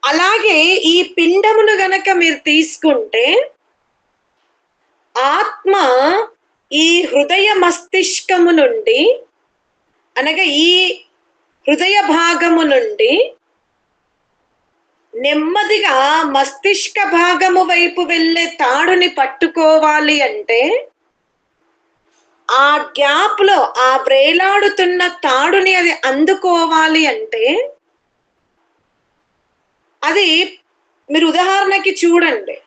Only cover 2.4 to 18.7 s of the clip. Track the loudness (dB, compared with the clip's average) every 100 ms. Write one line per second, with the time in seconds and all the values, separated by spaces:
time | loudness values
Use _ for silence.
2.4 | 0 0 0 -2 0 0 -2 -2 0 0
3.4 | -2 _ _ _ _ _ _ _ _ _
4.4 | _ _ _ _ _ _ _ -4 -2 0
5.4 | -2 -4 -2 0 2 2 2 0 -4 _
6.4 | _ _ _ 0 2 2 0 0 0 0
7.4 | 0 2 0 -2 -4 -4 -2 -6 -4 0
8.4 | 2 4 2 0 -2 0 2 0 -6 _
9.4 | _ _ _ _ _ _ _ -6 -4 -2
10.4 | -2 0 2 2 0 -4 _ _ _ _
11.4 | _ _ -4 -2 0 0 0 0 0 0
12.4 | 0 0 2 0 -2 -2 0 0 -2 -6
13.4 | _ _ _ _ _ _ _ _ _ _
14.4 | _ _ _ _ _ _ _ -6 -2 -2
15.4 | -2 -2 -2 0 0 0 2 0 0 -2
16.4 | -2 -2 -2 -2 -4 -4 -2 2 2 2
17.4 | 2 2 2 0 0 -2 -4 -2 0 -2
18.4 | -4 -4 -2